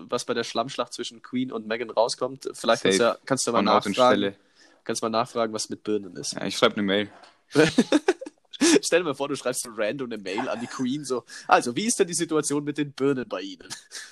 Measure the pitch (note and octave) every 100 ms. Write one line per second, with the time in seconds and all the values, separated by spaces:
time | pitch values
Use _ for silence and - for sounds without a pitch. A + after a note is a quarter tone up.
0 | F2 B2 - A#2 A#2 A#2 B2+ - A#2+ -
1 | A#2+ A2+ - B2+ C3 A#2 G#2+ A2+ A2+ G#2+
2 | B2 - B2+ - - - A2+ A#2 - F#2+
3 | A#2 - - C3 - A#2 G#2+ G#2 - A#2+
4 | B2+ B2 G2+ - _ _ _ _ - A2+
5 | A#2 A2+ B2 A#2+ A2+ A2 - - - G#2+
6 | F#2+ - - - G2 - A#2 G#2+ G2+ G2+
7 | G2+ - - _ _ C#3+ D#3+ - - D4+
8 | - - - - _ - E4 D#4 - E3+
9 | F3 C3+ C#3+ C3 B2 A#2 A#2+ A2 G#2+ A#2
10 | B2 A2 F#2+ G2+ C3 A2+ B2+ - B2+ D3
11 | C3 B2 - - - F3+ B2 B2 A3 -
12 | F#3 D#3+ E3 D#3 D3 D3 D3 D3 D3 -
13 | C#3 C3 A2 F#2+ G2 F2+ - - - -
14 | -